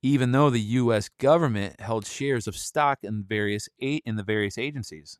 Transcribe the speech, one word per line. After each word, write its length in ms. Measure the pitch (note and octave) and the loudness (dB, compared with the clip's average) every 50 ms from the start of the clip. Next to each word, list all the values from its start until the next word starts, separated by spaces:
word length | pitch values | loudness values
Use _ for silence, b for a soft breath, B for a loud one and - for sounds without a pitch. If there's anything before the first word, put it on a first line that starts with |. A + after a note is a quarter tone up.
| - | 2
even 280 | B2+ C#3+ C#3 C3 B2 | 2 2 4 4 4
though 200 | B2 C3+ D3 C#3+ | 4 4 4 4
the 100 | B2+ A2+ | 4 2
U 320 | G#2+ G#2 A2+ B2+ B2 A#2 A#2 | 0 0 0 2 2 4 2
S 160 | G#2+ G2 - | 2 0 -2
government 720 | _ _ - C3+ D#3 E3+ E3+ C#3 A2+ G#2 G2 G2 - - | _ _ 4 4 4 6 4 2 0 0 -2 -4 -8 -10
held 240 | - G2 A#2 A2+ G#2 | -6 -4 -4 -4 -4
shares 400 | - - - C#3 C#3 C3+ A#2+ G#2+ | -6 -8 -6 -2 -2 0 -2 -2
of 100 | - G2 | -4 -10
stock 440 | - - - - D#3 D3 C#3+ C#3 - | -10 -10 -6 -2 0 2 2 2 0
in 220 | - G2+ G#2+ G#2+ G2+ G2 | -4 -6 -6 -6 -4 -2
various 400 | A2 G#2+ G#2 G2+ G#2 G#2 - - _ _ | -2 0 0 0 -2 -4 -6 -10 _ _
a-, 220 | B2+ C3+ D3 D3+ - | -4 -4 -4 -4 -4
in 100 | A#2+ A2 | -4 -6
the 80 | G#2+ G2+ | -6 -2
various 360 | G2 G#2+ G#2+ G#2 G2+ - - | -2 0 0 0 -2 -4 -4
agencies. 580 | A#2 C#3+ D3 C#3 A2 - - D#2 D2 - - _ | -6 -6 -6 -8 -10 -10 -12 -18 -18 -20 -20 _